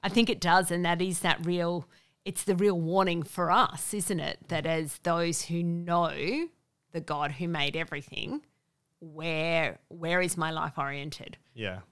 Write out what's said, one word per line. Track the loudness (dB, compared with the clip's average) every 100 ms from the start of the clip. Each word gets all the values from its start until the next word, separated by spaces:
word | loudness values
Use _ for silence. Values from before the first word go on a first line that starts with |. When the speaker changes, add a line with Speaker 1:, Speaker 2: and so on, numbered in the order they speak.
Speaker 1:
I | 2
think | 4 4
it | 2
does. | 4 4 4
And | 0 2
that | 2
is | 0 0
that | 0 2 2
real, | 0 0 -2 -6 _ _ _ -8
it's | -4
the | 0 4
real | 4 4
warning | 2 4 4 2
for | -2 -2 4
us, | 4 4 0 -4
isn't | -4 -2 -2
it? | -2 -6 -6
That | -4 0
as | 0 -2 -4
those | 0 0 0 -2
who | -2 -2
know | 0 -2 0 2 2 0 -2 -2 -4 _ _ _ _
the | -10
God | -4 -2 -2
who | -2 -4
made | 0 0 -2
everything, | -6 -8 -8 -8 -6 -8 _ _ _ _ _ _
where, | -18 -8 -4 -2 0 2 0 -4 _
where | -8 0 2
is | 2 0
my | -2
life | -2 -4 -4
oriented? | -6 -4 -8 -10 -16 -18 _
Speaker 2:
Yeah. | -8 -6 -6 -12